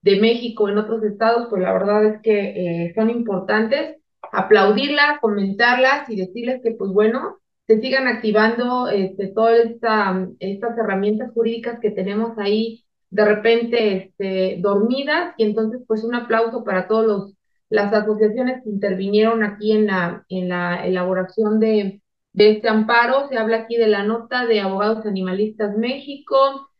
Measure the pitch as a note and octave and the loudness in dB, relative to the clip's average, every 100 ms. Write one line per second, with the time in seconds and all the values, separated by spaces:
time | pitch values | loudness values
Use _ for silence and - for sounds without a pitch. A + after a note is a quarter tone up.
0 | G3 G3 A3+ A#3+ A#3 - G3+ G#3 G#3+ A3 | 2 4 2 0 -4 -2 -2 0 -2 -4
1 | G#3 G3 A3+ A#3+ A#3+ G3 F#3 F#3+ G3 G#3 | -4 -2 0 0 -2 -2 0 0 0 2
2 | G#3+ G#3+ A3+ G#3 G3 F#3 F3+ E3+ E3+ A3 | 2 0 0 0 0 -6 -4 -4 -4 -2
3 | A3 A#3+ G#3 F#3+ - G#3+ A3 C#4+ D#4+ - | -2 -2 -4 -4 -2 -2 0 -2 -4 -10
4 | _ _ - G3 F#3+ G#3 G3 G#3 C#4 D4 | _ _ -10 -6 4 6 6 4 0 2
5 | D4 D4 A3+ G#3 G3 G3 A#3+ B3 C4 C#4+ | 2 2 -2 0 -4 0 2 4 4 2
6 | C#4+ G#3 F#3 G3+ A#3+ B3+ A#3 G#3+ G3 F#3+ | -2 -6 -6 -6 -6 -4 -4 -4 -2 2
7 | A3 A#3+ G4+ - _ _ - A3 B3+ C4 | 2 0 -8 -14 _ _ 2 2 4 0
8 | C4 A#3 A3 G#3 A3 A#3+ B3 B3+ B3 G3+ | 0 -2 0 4 2 2 -2 -2 0 -2
9 | F#3 - F#3+ - A3+ A#3 A3+ A#3 A#3 G#3+ | -2 -4 -6 0 4 4 2 -2 -2 0
10 | G3 F#3 F#3 - F#3+ G3 A#3 A3+ G#3+ F#3+ | 0 -2 -6 -8 -10 -6 -6 -4 -2 0
11 | G3+ G#3+ B3 A#3 A3+ A3+ A#3 A#3 G#3 F#3+ | 0 -2 -4 -2 -2 -2 -8 -4 -4 -4
12 | F#3+ G#3 A3+ A3 G3+ G#3+ A3+ A3+ _ _ | -4 -2 -4 -4 -2 0 -2 -8 _ _
13 | _ G3 G#3 G#3 A3+ A#3 A#3 A#3 G#3+ F#3 | _ 0 2 4 4 2 2 0 0 -2
14 | - _ G3 F#3+ F#3+ F#3 G3+ G3+ A3+ C4 | -6 _ -4 -2 -2 0 0 2 0 -2
15 | C#4 D#4+ F4 - G#3+ G#3+ A3 B3 - A3 | -2 -2 -4 -2 0 0 -2 -6 -4 -4
16 | A3+ A#3+ A3+ A3+ A#3 A3+ G#3+ F#3 - A3 | -2 -6 -2 0 0 -4 -4 -4 0 0
17 | A3 G3+ F#3+ _ _ _ _ G#3+ G3+ G#3+ | 2 -2 -6 _ _ _ _ -2 0 0
18 | G#3 G#3 G#3+ A3+ B3+ B3+ G#3+ G3+ G3+ F#3 | 0 0 0 0 -4 -4 -6 -4 -2 -2
19 | G3 G#3 A3 A3+ G#3 G3+ G#3+ G#3+ G#3+ F#3+ | 0 2 2 2 -2 -2 0 2 2 0
20 | F3 - _ F#3 F3+ F3+ F3 F3 F3+ F#3 | -4 -6 _ -6 -4 -4 -4 -4 -2 -2
21 | F3+ F#3 F3+ - G#3+ A3 A3 G#3+ F#3+ G3 | -2 -2 -4 -2 0 2 2 2 0 -8
22 | _ _ _ F#3 G#3 G#3+ A#3 A3 G#3+ A#3 | _ _ _ 4 6 6 2 2 4 2
23 | A#3+ C4+ C#4+ B3 A3 A3+ A3+ A#3 A3 G3+ | 4 2 0 -2 0 -2 -2 2 2 2
24 | G3+ A3+ A3+ B3+ A#3+ G#3+ G3 F#3+ G#3 A3 | 0 -2 -4 -4 0 0 0 -2 -2 -2
25 | G#3+ F#3+ F#3 F#3+ G#3+ G#3+ G#3 G#3 A#3+ C#4 | -4 -4 -2 -2 -2 -2 -4 -2 -2 -4
26 | C#4+ C#4 - - C4+ C#4 C4+ | -10 -16 0 2 2 0 -16